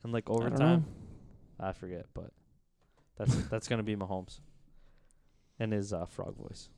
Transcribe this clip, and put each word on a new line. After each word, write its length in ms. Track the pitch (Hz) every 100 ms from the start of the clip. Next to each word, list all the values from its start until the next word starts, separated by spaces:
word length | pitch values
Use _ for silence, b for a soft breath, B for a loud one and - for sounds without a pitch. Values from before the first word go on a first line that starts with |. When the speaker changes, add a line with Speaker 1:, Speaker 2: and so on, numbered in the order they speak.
Speaker 1:
in, 60 | 117
like, 180 | 117 -
Speaker 2:
I 40 |
don't 100 | 113 117
Speaker 1:
overtime. 400 | 117 151 170 151 b b b b b b -
Speaker 2:
know. 60 | 95
Speaker 1:
I 40 |
forget, 340 | 92 92 87 -
but 200 | - 85 - _ _ _ _ _ _ _ -
that's, 180 | 110
<laughs> 160 | 113 -
that's 180 | 110 -
gonna 140 | 117
be 100 | 107
Mahomes 460 | 104 95 95 92 - - - - - - - - - _ _ _ -
and 120 | 113
his, 200 | 107 98
uh, 140 | 95 87
frog 280 | - 90 -
voice. 340 | - - -